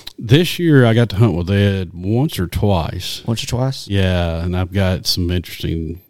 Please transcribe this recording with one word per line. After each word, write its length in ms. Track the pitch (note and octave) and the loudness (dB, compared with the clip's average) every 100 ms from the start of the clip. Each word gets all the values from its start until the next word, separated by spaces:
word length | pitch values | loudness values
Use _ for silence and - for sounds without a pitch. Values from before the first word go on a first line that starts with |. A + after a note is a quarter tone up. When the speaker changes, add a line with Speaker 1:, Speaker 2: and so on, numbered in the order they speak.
| - - | -20 -12
Speaker 1:
This 400 | A2+ C#3 F3+ - | 2 4 4 0
year, 260 | E3+ D3 | 4 6
I 80 | A#2+ | 6
got 160 | A2+ A#2+ | 4 2
to 60 | F#2+ | 4
hunt 180 | A2+ | 2
with 160 | E2 F2 | 2 0
Ed 420 | G2+ G2+ G2 F2 | 2 2 2 -4
once 440 | E2+ F#2 A2+ D#3 - | -6 -2 0 0 -2
or 80 | F2 | -4
twice. 760 | - G#2 F#2+ D#2 - - - - | 0 0 2 -2 -6 -10 -8 -6
Speaker 2:
Once 160 | A2+ | -6
or 40 | - | -4
twice? 420 | A#2 C3 C3+ - | -4 -4 -4 -4
Speaker 1:
Yeah, 560 | G2 F#2+ F2+ F2 E2 | 0 2 0 -2 -2
and 100 | F2 F2+ | -4 -4
I've 160 | F2+ | -2
got 340 | F#2+ F#2 F#2 - | 0 0 0 -2
some 240 | - F2 | -2 -2
interesting 720 | F2 E2+ - - E2 D#2+ F2 - | -2 -4 -8 -6 -6 -6 -10 -16